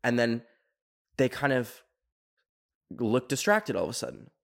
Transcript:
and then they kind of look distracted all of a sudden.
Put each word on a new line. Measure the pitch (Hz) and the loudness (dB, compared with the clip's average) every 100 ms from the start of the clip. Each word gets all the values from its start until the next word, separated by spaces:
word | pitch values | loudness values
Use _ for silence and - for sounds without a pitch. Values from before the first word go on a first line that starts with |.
and | 123 120 | 0 2
then | 117 117 - _ _ _ _ _ _ - | 2 0 -6 _ _ _ _ _ _ 0
they | 131 | 0
kind | - 143 | 2 0
of | 127 117 - _ _ _ _ _ _ _ _ _ _ _ | 0 -2 -10 _ _ _ _ _ _ _ _ _ _ _
look | - 117 123 127 | -4 0 0 0
distracted | 135 - 214 - 98 | -2 2 2 2 -4
all | |
of | 85 | -4
a | |
sudden. | 127 - - 120 _ | -4 -8 -10 -20 _